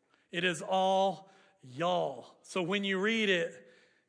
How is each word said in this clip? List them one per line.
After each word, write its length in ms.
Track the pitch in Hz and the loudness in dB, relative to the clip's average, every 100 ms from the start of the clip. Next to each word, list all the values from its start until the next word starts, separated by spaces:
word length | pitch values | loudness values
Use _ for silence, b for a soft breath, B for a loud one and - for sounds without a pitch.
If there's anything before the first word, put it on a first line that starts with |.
| _ b b | _ b b
It 120 | 180 | -2
is 180 | 180 160 | -2 -2
all 680 | 190 190 190 190 196 175 - B B B | -2 2 4 4 2 0 -14 B B B
y'all. 760 | 131 123 175 180 160 123 - - | -18 -4 0 0 -2 -6 -16 -20
So 200 | - 190 | -8 -4
when 220 | 170 202 | -2 0
you 160 | 196 190 | 0 0
read 300 | 208 226 208 | 0 2 2
it, 300 | 180 170 - - b b b | 2 0 -6 -20 b b b